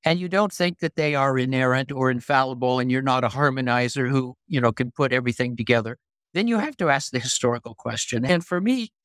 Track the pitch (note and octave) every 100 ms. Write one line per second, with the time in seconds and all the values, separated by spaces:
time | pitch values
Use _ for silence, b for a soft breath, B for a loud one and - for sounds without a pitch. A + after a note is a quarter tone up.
0 | - E3+ F3+ F#3+ G#3 - F3+ F3 E3 -
1 | D3+ C#3+ C3+ C3 B2+ C3 C3 B2+ C3+ C#3
2 | C3 B2 - C#3 C3 B2+ B2+ B2+ B2+ B2+
3 | C3+ B2+ B2 B2+ D3 C3 B2+ A#2+ B2 C#3+
4 | B2+ C3+ B2+ B2+ _ D3 A#2+ A2 B2 -
5 | C#3 B2+ B2 A#2 B2 A#2+ A2+ A#2+ A2 B2
6 | _ _ _ E3+ A3+ A#3 D4 C#4+ E3+ C#3
7 | - B2+ A#2+ - B2 A#2+ A#2+ A2+ A#2 A2+
8 | - A#2+ B2+ F3 E3+ F3+ G3+ B3+ A3 _